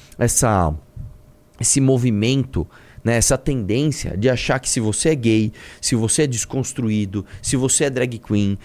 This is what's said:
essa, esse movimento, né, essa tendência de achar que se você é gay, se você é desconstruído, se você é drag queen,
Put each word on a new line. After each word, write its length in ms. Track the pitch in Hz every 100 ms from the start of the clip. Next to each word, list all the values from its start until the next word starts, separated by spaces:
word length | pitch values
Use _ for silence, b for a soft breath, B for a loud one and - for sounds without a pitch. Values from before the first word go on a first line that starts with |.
| B -
essa, 540 | 120 - 120 101 82 76 - - - - - - _ -
esse 220 | 117 139
movimento, 840 | 131 131 123 104 113 135 131 87 80 B B B
né, 120 | 113 117
essa 220 | 104 131
tendência 800 | - 135 95 113 151 131 - 82
de 120 | 123
achar 300 | 120 - 135
que 100 | -
se 100 | 131
você 300 | 107 104 165
é 60 | 151
gay, 360 | 113 110 107 B B B
se 140 | - 117
você 280 | 110 -
é 40 | 151
desconstruído, 960 | 117 - 135 123 - 113 107 101 101 95 B
se 140 | - 135
você 300 | 131 - 143
é 40 |
drag 300 | 127 127 117
queen, 380 | - 104 101 98